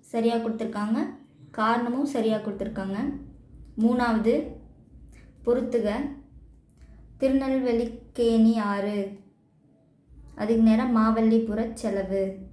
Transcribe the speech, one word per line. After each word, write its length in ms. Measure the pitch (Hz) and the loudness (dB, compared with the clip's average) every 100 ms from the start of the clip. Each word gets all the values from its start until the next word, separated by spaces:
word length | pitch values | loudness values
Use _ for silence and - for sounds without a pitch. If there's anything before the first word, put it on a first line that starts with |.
| - | -6
சரியா 240 | 233 226 233 | -2 0 0
கொடுத்திருக்காங்க, 640 | 226 220 226 208 208 247 359 - - _ - - | -4 -6 -6 -6 -2 -2 -4 -8 -20 _ -14 -2
காரணமும் 540 | 220 233 240 254 285 | 0 0 0 -2 -2
சரியா 240 | 240 220 214 | -2 0 -2
கொடுத்திருக்காங்க. 540 | 208 196 190 - 190 196 277 285 - - - - - - | -4 -8 -8 -6 -6 -6 -6 -8 -14 -20 -20 -20 -16 0
மூணாவது 500 | 226 247 240 220 226 285 311 - - - - - - - - - - | 2 2 2 2 2 0 -2 -14 -20 -20 -20 -20 -20 -20 -20 -8 -2
பொறுத்துக, 500 | 247 - 240 208 226 294 - - - - - _ _ - - - - | 0 0 -2 -2 -2 -6 -10 -20 -20 -20 -20 _ _ -20 -20 -20 -2
திருநெல்வேலிக்கேணி 1300 | 269 269 269 262 247 233 233 - - - 233 226 220 226 202 | 2 2 2 0 2 0 -2 -6 -12 0 2 6 6 4 0
ஆறு, 280 | 202 202 208 196 202 - _ _ _ _ _ _ _ _ - - - | -2 -2 -2 -4 -8 -20 _ _ _ _ _ _ _ _ -20 -20 -8
அதுக்கு 240 | 214 226 220 | 0 4 6
நேரா 180 | 220 247 226 | 6 4 2
மாவல்லிபுர 600 | 220 220 220 226 226 208 226 - | 2 4 4 4 2 -4 -4 -4
செலவு. 420 | 214 196 190 196 190 190 190 | -4 -4 -2 -2 -2 -6 -16